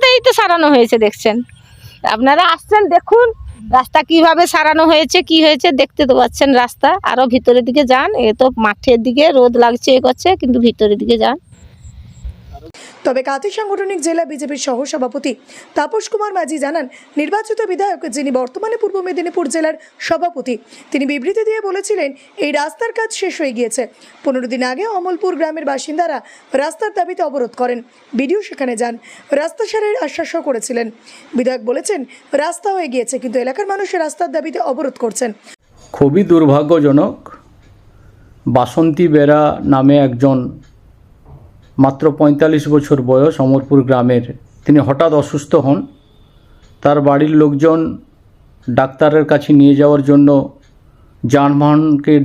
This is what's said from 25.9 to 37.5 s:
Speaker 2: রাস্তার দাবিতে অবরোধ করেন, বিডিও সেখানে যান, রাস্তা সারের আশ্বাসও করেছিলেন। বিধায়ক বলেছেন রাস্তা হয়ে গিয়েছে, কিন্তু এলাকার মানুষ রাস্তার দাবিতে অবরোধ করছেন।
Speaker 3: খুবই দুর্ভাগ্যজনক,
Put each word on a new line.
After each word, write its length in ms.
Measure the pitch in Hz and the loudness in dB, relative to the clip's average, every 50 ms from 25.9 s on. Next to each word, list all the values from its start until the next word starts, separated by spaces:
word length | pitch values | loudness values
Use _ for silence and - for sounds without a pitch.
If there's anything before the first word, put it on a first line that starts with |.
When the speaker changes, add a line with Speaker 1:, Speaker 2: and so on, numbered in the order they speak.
| 294 330 349 330 294 233 - - - - _ _ - 262 277 | -4 -4 -4 -4 -6 -8 -10 -14 -20 -20 _ _ -4 -4 -4
Speaker 2:
রাস্তার 300 | 320 311 - - 427 415 415 | -4 -6 -6 -8 -6 -4 -4
দাবিতে 240 | 349 339 359 - 339 294 | -6 -4 -4 -4 -6 -4
অবরোধ 240 | 262 285 247 220 - - | -4 -4 -6 -6 -6 -4
করেন, 180 | 247 247 240 - 240 - _ _ _ _ - 220 | -4 -4 -4 -6 -10 -14 _ _ _ _ -6 -4
বিডিও 220 | 269 262 359 427 392 - | -2 -2 -2 -4 -4 -8
সেখানে 260 | 339 - 269 254 240 214 | -10 -8 -6 -6 -4 -4
যান, 140 | 240 240 233 233 - - - - - - 285 277 | -6 -6 -6 -10 -16 -20 -20 -20 -8 -4 -2 -2
রাস্তা 220 | 302 330 - - 440 - | -2 -4 -6 -6 -6 -4
সারের 260 | - 440 427 415 415 508 311 | -4 -4 -2 -2 -2 -4 -4
আশ্বাসও 340 | 294 - - 320 - - 330 - 294 | -6 -6 -8 -8 -6 -6 -6 -4 -4
করেছিলেন। 380 | 254 226 214 - 247 240 233 220 220 - _ - - - - - - | -4 -4 -6 -6 -4 -4 -4 -6 -8 -14 _ -20 -20 -20 -18 -8 -4
বিধায়ক 260 | 247 254 254 254 226 214 240 | -2 -2 -2 -2 -4 -4 -6
বলেছেন 300 | 247 311 - - 415 320 247 - - - _ _ - 277 294 | -6 -4 -4 -4 -4 -4 -6 -10 -14 -20 _ _ -4 -2 -2
রাস্তা 240 | 339 339 - - 415 392 | -4 -6 -6 -4 -4 -4
হয়ে 120 | 370 330 285 233 | -2 -4 -4 -4
গিয়েছে, 240 | 254 226 - 269 254 - | -4 -4 -4 -6 -8 -6
কিন্তু 140 | 247 214 262 240 | -6 -4 -4 -4
এলাকার 220 | 254 262 392 415 381 392 | -4 -4 -6 -6 -6 -4
মানুষ 160 | 392 403 359 - 359 320 | -6 -4 -4 -4 -4 -4
রাস্তার 260 | 302 302 - 349 330 262 | -4 -4 -6 -6 -4 -4
দাবিতে 220 | 311 277 320 254 - - 302 | -6 -6 -6 -6 -6 -4 -4
অবরোধ 260 | 262 - - 269 262 - 247 | -4 -4 -6 -6 -6 -6 -6
করছেন। 260 | 226 - - 254 226 208 - _ - - - _ _ _ _ - - - | -6 -4 -4 -6 -6 -6 -10 _ -20 -20 -20 _ _ _ _ -20 -18 -2
Speaker 3:
খুবই 280 | - 147 139 143 190 202 165 | 2 2 4 4 2 2 4
দুর্ভাগ্যজনক, 840 | 175 160 160 143 139 147 151 147 170 160 147 143 135 147 180 214 - - - - - - _ _ | 4 4 6 4 4 2 2 2 2 2 4 4 4 2 2 0 -4 -8 -16 -20 -20 -20 _ _